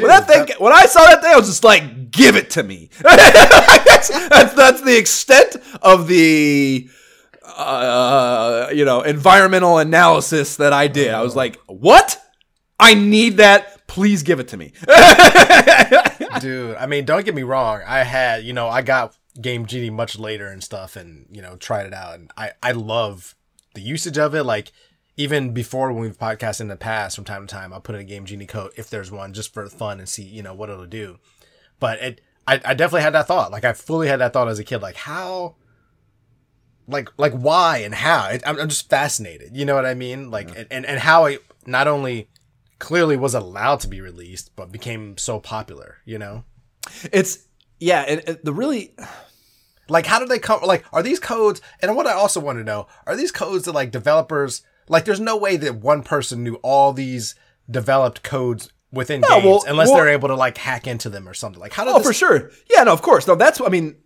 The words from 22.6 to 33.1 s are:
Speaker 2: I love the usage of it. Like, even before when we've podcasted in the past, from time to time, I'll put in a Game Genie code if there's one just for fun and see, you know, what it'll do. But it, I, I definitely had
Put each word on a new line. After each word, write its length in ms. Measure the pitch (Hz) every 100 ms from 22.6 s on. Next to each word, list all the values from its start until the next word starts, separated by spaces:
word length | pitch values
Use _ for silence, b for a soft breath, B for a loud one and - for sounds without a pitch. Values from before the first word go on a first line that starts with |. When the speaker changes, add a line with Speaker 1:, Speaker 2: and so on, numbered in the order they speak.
Speaker 2:
I 100 | 123
love 640 | 117 110 113 107 98 - _ _ _ _
the 60 | -
usage 360 | 98 160 175 147
of 160 | 151
it. 80 | 151
Like, 280 | 131 107 - _ _ _ _ -
even 360 | 143 147 131
before 400 | 120 117 131 131
when 100 | 117
we've 160 | 113 98
podcasted 440 | 110 110 113 104
in 60 | 110
the 80 | 98
past, 380 | 113 110 98 -
from 80 |
time 220 | 101 101 98
to 80 |
time, 180 | 101 95
I'll 80 | 92
put 140 | -
in 60 | 104
a 40 |
Game 200 | 98 101
Genie 220 | 95 101 98
code 260 | 110 98 -
if 140 | 104
there's 220 | 110 95
one 200 | 104 98
just 200 | 98 107
for 160 | - 101
fun 300 | - 107 95
and 80 | 92
see, 160 | -
you 180 | 98 107
know, 120 | 98
what 160 | 95 104
it'll 160 | 98 90
do. 320 | 110 101 87 _ _ _ _ _ _
But 220 | 123 110
it, 200 | 127 120 _ _ -
I, 140 | 139
I 100 | -
definitely 280 | 131 165 165
had 120 | 151